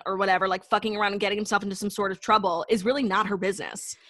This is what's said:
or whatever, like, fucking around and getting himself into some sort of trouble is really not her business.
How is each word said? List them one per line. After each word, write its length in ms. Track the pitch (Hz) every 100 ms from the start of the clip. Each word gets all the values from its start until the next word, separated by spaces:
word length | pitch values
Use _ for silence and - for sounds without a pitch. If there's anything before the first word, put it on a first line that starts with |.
| -
or 120 | 190
whatever, 300 | 196 185 190
like, 160 | 185
fucking 320 | - 208 220 208
around 180 | 208
and 80 | 202
getting 160 | 196 208
himself 260 | 214 202
into 120 | 202 190
some 140 | 208
sort 220 | - 196
of 80 | 185
trouble 460 | - 214 196 170 -
is 160 | 226 190
really 180 | 277
not 240 | 240 190 208
her 100 | 202
business. 580 | 185 185 95 - - -